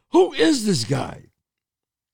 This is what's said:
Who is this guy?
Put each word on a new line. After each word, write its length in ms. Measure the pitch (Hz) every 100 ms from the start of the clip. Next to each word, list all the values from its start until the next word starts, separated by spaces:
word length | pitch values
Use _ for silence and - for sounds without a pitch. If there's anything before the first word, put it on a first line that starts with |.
| _
Who 220 | 339 370
is 320 | 285 320 277
this 200 | 214 156
guy? 420 | 104 135 - - - _ _ _ _ _ _ _ _